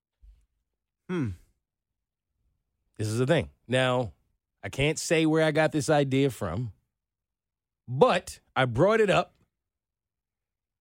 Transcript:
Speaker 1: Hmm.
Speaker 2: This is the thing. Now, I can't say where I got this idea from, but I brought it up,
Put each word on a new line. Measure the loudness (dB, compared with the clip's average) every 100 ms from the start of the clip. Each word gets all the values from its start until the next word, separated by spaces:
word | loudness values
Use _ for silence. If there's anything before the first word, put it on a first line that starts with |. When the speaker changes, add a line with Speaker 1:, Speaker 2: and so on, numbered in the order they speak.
| _ _ -20 -20 _ _ _ _ _ _ -8
Speaker 1:
Hmm. | -6 -6 -8 _ _ _ _ _ _ _ _ _ _ _ _ _ _ _ -8
Speaker 2:
This | -6
is | -2
the | 0
thing. | 0 -2 -10 -4
Now, | -2 0 0 -4 -10 _ _ _ _
I | -12
can't | -4 -2 -4
say | -2 0 2
where | 2
I | 2
got | 2 0
this | 0 0
idea | 0 2 0 0
from, | -2 -6 -6 -8 -12 _ _ _ _ _ _ _ _ _ _ -10
but | 4 4 4 -4 -14 _
I | -2 0
brought | 2 2 4
it | 4
up, | 2 0 _ _ _ _ _ _ _ _ _ _ _ _ _ _ _